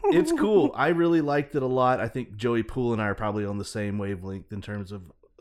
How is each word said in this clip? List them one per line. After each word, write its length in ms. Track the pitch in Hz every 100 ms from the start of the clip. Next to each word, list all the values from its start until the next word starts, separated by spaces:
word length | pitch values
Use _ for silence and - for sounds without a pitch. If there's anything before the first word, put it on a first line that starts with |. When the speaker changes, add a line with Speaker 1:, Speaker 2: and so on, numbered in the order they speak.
Speaker 1:
it's 280 | 403 349 320
cool. 400 | 330 254 208 -
Speaker 2:
<laughs> 40 | -
Speaker 1:
I 120 | 147
really 320 | 170 170 170
liked 340 | 147 147 143
it 80 | 147
a 40 | 127
lot. 340 | 127 127 127
I 80 | 117
think 280 | 131 120 104
Joey 260 | 120 117
Poole 300 | 113 131 120
and 80 | 110
I 60 | 104
are 80 |
probably 300 | 98 107 104
on 140 | 101 101
the 60 |
same 340 | 95 110 101 101
wavelength 540 | 101 95 95 98 -
in 80 | 101
terms 300 | 95 104 92
of 100 | 101 87 - _ _